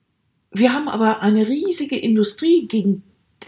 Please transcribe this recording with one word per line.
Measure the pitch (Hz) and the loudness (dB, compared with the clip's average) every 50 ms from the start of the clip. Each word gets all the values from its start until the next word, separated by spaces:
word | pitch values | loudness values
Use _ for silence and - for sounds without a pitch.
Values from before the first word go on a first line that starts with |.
| _ _ _ _ _ _ _ _ _ _ | _ _ _ _ _ _ _ _ _ _
wir | - 196 233 247 | 0 0 2 2
haben | 247 294 302 285 | 2 -2 -4 -4
aber | - 214 226 214 220 214 | -2 0 0 0 0 2
eine | 190 208 214 214 214 | 2 2 2 2 2
riesige | 214 269 302 339 392 339 320 294 277 262 - | 0 -2 -2 -2 -4 -4 -4 -4 -6 -6 -4
Industrie, | - 226 220 214 208 208 - - 320 330 349 339 226 | 0 0 2 2 2 0 -2 -2 2 2 2 2 2
gegen, | - - 220 185 202 196 - - _ _ _ _ _ _ _ - | 0 -2 0 0 0 -2 -2 -6 _ _ _ _ _ _ _ -18